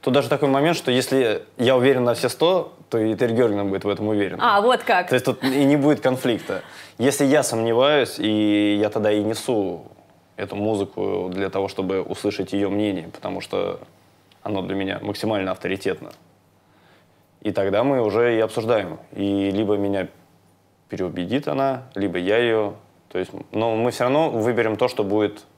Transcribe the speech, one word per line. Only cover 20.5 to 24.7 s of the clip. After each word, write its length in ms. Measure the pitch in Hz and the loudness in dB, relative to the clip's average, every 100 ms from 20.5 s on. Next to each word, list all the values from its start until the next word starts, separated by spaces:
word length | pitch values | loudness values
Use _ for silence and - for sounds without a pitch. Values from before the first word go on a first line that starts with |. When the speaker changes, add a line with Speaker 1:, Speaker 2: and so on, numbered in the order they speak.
| _ _ _ _ | _ _ _ _
Speaker 1:
переубедит 580 | - 92 76 87 123 151 | -6 -6 -4 -4 -4 -4
она, 360 | - 135 131 123 - | -2 -2 -2 -8 -6
либо 220 | 98 87 | -4 -2
я 200 | 90 110 | 0 0
ее. 360 | 120 110 104 101 - _ _ | 2 0 -2 -6 -20 _ _
То 80 | 92 | -6
есть, 120 | 92 - - | -6 -8 -8
но 240 | 107 117 110 | -4 -2 0
мы 140 | 120 | -2
все 120 | 113 | 0
равно 260 | 123 139 160 | 0 2 2
выберем 460 | 120 110 117 110 | 0 0 2 0